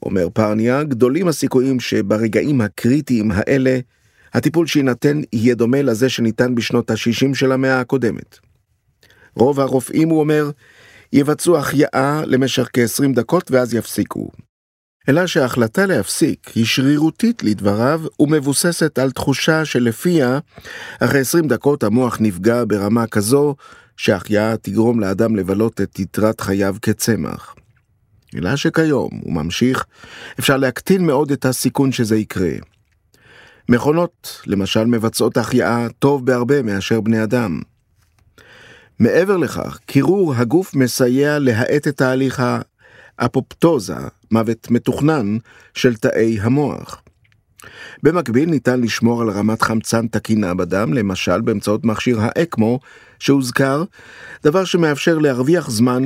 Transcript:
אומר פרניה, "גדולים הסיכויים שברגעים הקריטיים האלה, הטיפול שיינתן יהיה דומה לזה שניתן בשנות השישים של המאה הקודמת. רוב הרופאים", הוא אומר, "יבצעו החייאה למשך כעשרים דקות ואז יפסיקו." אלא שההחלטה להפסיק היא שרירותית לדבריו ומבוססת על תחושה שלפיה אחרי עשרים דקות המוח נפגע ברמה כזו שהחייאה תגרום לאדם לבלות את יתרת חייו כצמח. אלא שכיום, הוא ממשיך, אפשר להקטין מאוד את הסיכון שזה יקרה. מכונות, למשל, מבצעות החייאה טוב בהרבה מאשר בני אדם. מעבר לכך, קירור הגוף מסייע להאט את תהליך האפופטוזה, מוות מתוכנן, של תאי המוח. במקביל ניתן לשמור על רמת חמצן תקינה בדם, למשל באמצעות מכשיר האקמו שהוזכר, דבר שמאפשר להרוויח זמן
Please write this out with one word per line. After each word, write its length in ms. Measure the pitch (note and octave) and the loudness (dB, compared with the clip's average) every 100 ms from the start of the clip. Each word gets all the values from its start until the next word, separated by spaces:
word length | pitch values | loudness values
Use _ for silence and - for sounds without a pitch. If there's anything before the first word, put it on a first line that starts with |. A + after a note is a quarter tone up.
אומר 260 | - F#2+ E2+ | -4 -2 0
פרניה, 520 | - G#2+ G#2+ A#2 C3+ | 0 0 0 0 0
"גדולים 460 | D3+ A#2 B2 D3+ F3+ | -2 2 2 2 -2
הסיכויים 520 | C#3+ C3+ B2+ C3 C3 | -2 0 0 2 -2
שברגעים 800 | - G#2+ G2+ G#2+ A2+ - B2 C#3 | -2 -2 0 0 0 0 2 0
הקריטיים 720 | G#2 - A#2 D3 C#3+ A#2 G#2+ | -2 -2 0 0 0 0 0
האלה, 440 | F#2+ - C3+ C3 C3 B2 _ _ _ _ | 0 0 2 2 0 -4 _ _ _ _
הטיפול 340 | A#2+ D3 E3 D#3+ | -2 0 0 0
שיינתן 540 | D3 C3 B2 D3 D3 - | 0 0 0 0 0 -4
יהיה 220 | A#2 A#2+ | 0 2
דומה 280 | A2+ A#2 C#3 | 2 2 2
לזה 260 | C3+ A2 C3 | 0 0 0
שניתן 460 | - A2+ A2 B2 | 0 -2 0 0
בשנות 360 | A#2 G#2 A#2+ A2+ | 0 -2 -2 0
השישים 440 | A2 A#2+ A2 C#3+ | -2 -2 0 0
של 180 | C3 C3 | 0 0
המאה 280 | C3 C3 C3 | 0 0 0
הקודמת. 580 | B2 C3+ A#2 D2 - _ _ _ _ _ _ _ _ _ _ | 0 -2 -2 -4 -10 _ _ _ _ _ _ _ _ _ _
רוב 260 | - B2+ C#3 | 2 2 2
הרופאים", 480 | C3 C3 A#2+ - D#3+ | 0 0 0 0 2
הוא 120 | D#3 | 2
אומר, 300 | D3+ D3+ D3 C#3+ _ _ - - _ | 2 0 0 -6 _ _ -20 -20 _
"יבצעו 460 | C#3 C#3+ D3 F3 D#3+ | 2 2 0 2 0
החייאה 640 | C#3+ C#3 D3 C3 C#3 D3+ - | 2 0 2 2 0 0 0
למשך 420 | B2+ C3 - A#2+ | 0 0 -2 -2
כעשרים 400 | B2 A#2 - C#3 | 0 0 0 0
דקות 380 | B2+ A2+ - - | 0 0 -2 2
ואז 240 | B2+ B2 | 0 2
יפסיקו." 560 | A2+ - - - - G1+ - - _ _ _ _ _ - | -2 -4 -4 -4 -6 -10 -14 -20 _ _ _ _ _ 0
אלא 180 | D3+ F3+ | 2 2
שההחלטה 600 | E3 B2+ B2+ A2+ - G3 | 0 0 0 0 2 0
להפסיק 640 | C#3+ F#2+ - D3 - - | 0 -2 0 0 -2 -4
היא 100 | A2+ | -2
שרירותית 800 | A2 - C3 D3 D#3 - A3+ A#3 | 0 2 2 2 0 0 -2 0
לדבריו 600 | G#2+ F#2+ G2 G#2 B2 D#3+ D#3 - | -2 0 0 0 0 0 -4 0
ומבוססת 800 | D3 D#3 C#3 C3+ F3 E3 D3+ - | 2 2 0 0 -2 0 -2 0
על 120 | C3+ | -2
תחושה 540 | - - C3 - D#3+ | -2 -2 0 0 0
שלפיה 760 | D3+ B2 A#2+ G#2+ F3+ E3 B2 C#3 - - - - - - | 0 0 0 0 0 2 2 -2 -6 -18 -20 -18 -18 -4
אחרי 200 | B2 C3+ | 0 0
עשרים 280 | B2+ E3+ D3+ | 0 0 0
דקות 340 | A2+ C#3+ D3 | 0 0 0
המוח 360 | G#2+ A#2 B2 - | 2 2 0 0
נפגע 440 | G#2+ F2 G#2 A#2+ | -2 0 0 2
ברמה 420 | A2+ G2+ G2+ A#2 A2+ | 0 0 2 0 0
כזו 500 | A2 G#2 C#3 D3 C#3 - - _ - | -2 2 2 2 -2 -12 -20 _ -4
שהחייאה 600 | - G2 - G#2 A2 A2 | -2 0 0 0 0 -2
תגרום 440 | - G#2+ A2+ A#2 | -2 0 2 2
לאדם 360 | F#2+ F#2+ A2+ G#2+ | 0 0 0 0
לבלות 440 | F2+ G2 A2+ - | 0 0 0 -2
את 180 | G2 - | -6 -6
יתרת 420 | F#2+ - G#2+ A2 | -6 0 0 0
חייו 360 | - G2 G2 F#2+ | -2 0 -2 -2
כצמח. 720 | - G#2+ - G2 B1 G1+ - - _ _ _ _ _ _ _ | -4 -2 -2 -2 -4 -10 -16 -20 _ _ _ _ _ _ _
אלא 220 | G2+ F2 C#3+ | -6 -4 -2
שכיום, 540 | E3 D#3+ D#3+ B2+ B1+ G#1+ | 0 0 2 0 -2 -8
הוא 100 | G1+ | -6
ממשיך, 520 | D#2+ D#2+ - B2 B2 - _ - - - - | -4 -4 0 0 0 -6 _ -20 -20 -16 -2
אפשר 180 | B2 C3+ | 0 2
להקטין 500 | C3+ - - F#3+ E3+ | 2 0 0 2 2
מאוד 260 | C3 D3 | 2 0
את 120 | C#3 | 0
הסיכון 480 | C3 B2 E3 - C3+ | -2 -2 -2 0 0
שזה 240 | B2 G#2+ A2 | 0 0 0
יקרה. 360 | G#2 F#2 F2 A#1+ - _ _ _ _ _ _ - - _ - | -2 -4 -4 -4 -12 _ _ _ _ _ _ -20 -20 _ 0
מכונות, 760 | A#2+ B2 D#3+ F3 - - - - | 2 2 0 -2 -6 -18 -14 -4
למשל, 380 | G2 F#2+ A2 | -2 0 0
מבצעות 520 | A#2 A#2 A2 - A2 B2+ | 2 0 0 0 0 0
החייאה 500 | G#2+ B2 F2+ A#2 A#2 - | 0 0 0 0 -4 0
טוב 280 | C#3 C#3+ B2 | 0 2 0
בהרבה 360 | B2 A#2+ C#3+ | 0 0 0
מאשר 380 | G#2+ G2 - A2+ | 0 -4 -2 0
בני 220 | G#2+ A2 | 0 0
אדם. 380 | A2 B2 G#2+ D2+ - _ _ _ _ _ _ _ - - - - _ - | 0 -2 -2 -6 -10 _ _ _ _ _ _ _ -20 -20 -20 -20 _ 0
מעבר 380 | A2+ B2 F#3+ F#3 | 2 4 2 0
לכך, 420 | A#2+ - - - - | -2 -4 -8 -10 -2
קירור 480 | C3+ C3+ G3 E3+ | 2 2 2 2
הגוף 400 | A#2+ A#2+ D#3+ F#3+ | 0 2 0 0
מסייע 640 | C#3+ B2+ - B2 C3 D3 D3 | 0 0 2 2 2 2 2
להאט 500 | C3 A2 - D3 D3+ | 2 2 0 0 -2
את 80 | C#3 | 0
תהליך 460 | B2+ C3 C3+ B2+ B2 A#2 - _ _ - - - | 0 0 -2 -2 -2 -2 -6 _ _ -20 -20 -4
האפופטוזה, 760 | A#2+ C3+ - - E3 C#3+ E2+ C2 C#2 - _ | -2 -2 -6 0 2 2 -4 -10 -12 -16 _
מוות 400 | A2+ A2+ A#2 - | 0 0 -4 -2
מתוכנן, 680 | A#2+ - - D3 D#3 G2+ A2 - - _ | -2 0 0 0 0 -2 -4 -8 -20 _
של 220 | - B2+ A2 | -2 0 0
תאי 420 | C3 E2+ A2+ A2 | 0 0 0 0
המוח. 640 | A2+ C#3 C3+ G#1 - - _ _ _ _ _ _ - - - - | 0 0 0 -6 -12 -18 _ _ _ _ _ _ -20 -20 -20 -2
במקביל 480 | C#3+ F3 C3+ A#2 E3+ | 0 0 0 0 0
ניתן 300 | D3 B2 B2+ | 0 0 0
לשמור 420 | A#2 - A2+ A#2 | 0 0 0 0
על 80 | A2+ | -2
רמת 320 | G2+ G#2 A2 | 0 -2 0
חמצן 440 | - A2 - A#2 A2+ | -2 -2 -2 -2 -2
תקינה 480 | A2 - A2 F2+ | -4 -2 -2 0
בדם, 380 | F#2 F2 F#2+ B2+ | -2 -2 -2 0
למשל 480 | C#3 G2+ F#2 - F2+ | 0 -2 -2 0 0
באמצעות 440 | A#2 G2+ - A2 | 0 -2 -2 -2
מכשיר 340 | A2+ G#2+ B2+ A2+ | -2 -2 0 0
האקמו 600 | A2 - E3+ - A2 B2+ - - - _ | 0 0 -2 0 0 0 -6 -20 -20 _
שהוזכר, 640 | - C#3 B2 A#2+ C3+ C#3+ F#3+ - - - - - | 0 2 0 0 0 0 -4 -12 -20 -20 -20 -2
דבר 220 | D3+ F3+ | 2 2
שמאפשר 540 | F3+ F3+ D#3+ C#3+ F3 D#3+ | 2 2 2 2 0 2
להרוויח 520 | D3 B2 C3 F3 C#3+ | 2 2 2 0 0
זמן 340 | A2 B2+ B2+ | 0 2 2